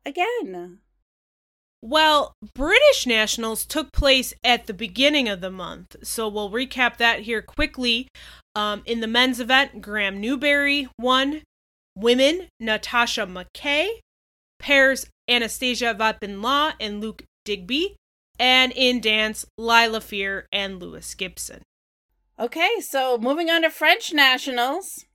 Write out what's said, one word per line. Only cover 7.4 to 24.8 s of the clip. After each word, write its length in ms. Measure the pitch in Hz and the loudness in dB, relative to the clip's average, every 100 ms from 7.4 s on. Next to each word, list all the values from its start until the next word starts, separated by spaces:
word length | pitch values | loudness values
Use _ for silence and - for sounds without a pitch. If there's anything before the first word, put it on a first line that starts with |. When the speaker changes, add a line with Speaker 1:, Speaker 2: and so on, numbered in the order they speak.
Speaker 2:
quickly. 640 | - - 294 262 240 233 262 - - - _ | -6 -4 -4 -2 -2 -2 -4 -16 -20 -20 _
Um, 280 | 214 208 208 - | -6 -4 -4 -6
in 140 | 233 | -6
the 60 | 220 | 0
men's 340 | 240 254 240 | 2 2 2
event, 420 | 240 262 269 202 | 2 2 2 -6
Graham 400 | 208 208 196 196 | -8 -4 -4 -4
Newberry 640 | 214 269 294 285 285 285 262 - | -4 -2 2 2 2 0 -4 -4
won. 440 | 247 262 277 311 - _ _ _ _ | 0 2 0 -4 -10 _ _ _ _
Women, 540 | - 226 247 269 349 349 - | -2 2 4 4 2 -6 -10
Natasha 680 | 226 214 - 247 233 - 196 | -4 -4 -2 0 0 -2 -6
McKay. 720 | 180 180 - 285 294 370 453 _ _ _ _ _ _ | -10 -14 -8 -2 0 -2 -6 _ _ _ _ _ _
Pairs, 480 | - 277 269 262 - _ - | 2 4 4 2 -6 _ 0
Anastasia 680 | 240 226 - 254 240 240 214 | 0 0 -2 -2 -2 -2 0
Vapinlaw 760 | 220 220 202 196 226 285 311 - | -2 -2 -8 -6 -2 0 0 -4
and 220 | 214 208 | -8 -8
Luke 240 | 220 - - _ - | -8 -12 -20 _ -10
Digby. 500 | 202 180 269 392 - _ _ _ - | -8 -4 -4 -4 -8 _ _ _ -2
And 340 | 254 254 254 254 | 4 4 4 2
in 240 | 254 247 | 0 2
dance, 460 | 220 214 214 214 - - | 0 0 -2 -6 -14 -8
Lila 460 | 233 233 233 220 | 2 4 4 0
Fear 460 | - 202 196 196 - | -6 -6 -6 -6 -6
and 280 | 202 196 190 | -6 -6 -8
Lewis 320 | 170 160 - | -14 -14 -14
Gibson. 480 | - 185 - - - _ _ _ _ _ _ _ - | -10 -10 -10 -14 -16 _ _ _ _ _ _ _ -10
Speaker 1:
Okay, 420 | 233 320 359 453 | -8 -2 -2 -2
so 360 | - 269 262 240 | -4 -2 0 0
moving 320 | 240 302 330 | 0 0 0
on 140 | 339 | 2
to 80 | 320 | 0
French 420 | - 311 359 - | 2 2 2 2
nationals. 920 | 302 269 254 285 247 247 330 | 4 4 4 -2 -2 0 -2